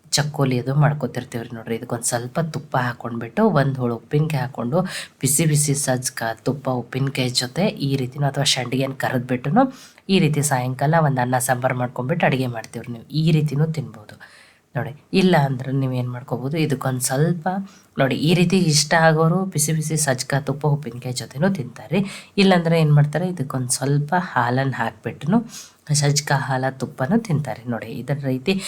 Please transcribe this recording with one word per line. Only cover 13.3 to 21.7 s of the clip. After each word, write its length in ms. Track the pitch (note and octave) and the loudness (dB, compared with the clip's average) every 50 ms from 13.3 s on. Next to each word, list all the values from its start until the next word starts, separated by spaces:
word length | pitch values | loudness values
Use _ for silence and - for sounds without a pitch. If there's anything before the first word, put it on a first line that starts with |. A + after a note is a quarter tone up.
ರೀತಿನೂ 340 | D#3+ D3+ D3 D3+ D3+ D3 D#3 | 4 4 2 2 0 0 0
ತಿನ್ಬೋದು. 540 | D#3+ D#3 - A#2 A2 G#2+ A2 G#2+ - - - - - - - - - _ _ _ _ - | 0 0 -4 -6 -8 -10 -16 -20 -20 -20 -20 -20 -20 -20 -20 -20 -20 _ _ _ _ -6
ನೋಡಿ, 280 | B2+ A2+ A2+ - - _ _ - | -6 -6 -6 -8 -14 _ _ 2
ಇಲ್ಲ 220 | F#3+ F#3 F#3 F3 | 4 4 6 6
ಅಂದ್ರೆ 340 | D3+ C#3 C#3 C3+ A#2+ - C3 | 6 4 2 0 -2 -4 -2
ನೀವ್ 220 | C3 C#3 C3+ C3 B2+ | -2 -2 0 0 -2
ಏನ್ 180 | B2 B2 B2 | -2 -4 -4
ಮಾಡ್ಕೋಬೋದು, 460 | B2 B2 B2+ - - - B2+ C#3 D#3+ | -6 -10 -8 -6 -6 -6 -4 -4 -2
ಇದಕ್ಕೊಂದ್ 440 | E3 D#3 D3+ C3 B2+ - C3 C3 B2 | 0 0 0 0 -2 -2 -2 -2 -2
ಸ್ವಲ್ಪ, 460 | B2 - C3 C#3 D#3 F3 F3 F3 - F#3 F#3 G3 G3 - - - _ _ _ - | -2 -2 0 2 2 2 0 0 -2 -4 -4 -4 -6 -8 -12 -20 _ _ _ 0
ನೋಡಿ, 160 | C3+ C3 - | 0 0 0
ಈ 180 | - - D#3+ F3+ | 2 2 4 4
ರೀತಿ 240 | E3+ F3+ F3 F#3+ | 4 4 4 4
ಇಷ್ಟ 360 | F#3+ F#3 D#3+ D3 D3 - - F3 | 4 4 4 2 2 2 4 4
ಆಗೋರು 520 | E3 E3 D#3+ D#3 D#3 E3 E3 F3 F#3 F#3+ | 6 6 6 6 6 4 4 2 2 0
ಬಿಸಿ 280 | F#3+ - D3+ - E3 D#3+ | -2 -2 -2 -2 0 -2
ಬಿಸಿ 240 | D#3 D3+ D#3 D#3 | -2 -2 -2 -2
ಸಜ್ಕ, 360 | D3+ - C#3 B2+ B2+ - - C#3 C3+ | 0 0 0 0 -2 -2 -2 -2 -2
ತುಪ್ಪ, 280 | C#3+ - C#3 D3 - | 0 -2 -4 -2 0
ಉಪ್ಪಿನ್ಕಾಯಿ 480 | D3+ C#3+ D3 - A#2 B2 A#2+ A#2 B2+ B2 | 0 0 0 -2 -6 -10 -8 -8 -8 -8
ಜೊತೆನೂ 340 | - A#2 - - C3+ E3+ G3 | -8 -10 -10 -4 0 0 0
ತಿಂತಾರೆ. 840 | G3 D3+ A#2 A#2+ | 0 -2 -6 -10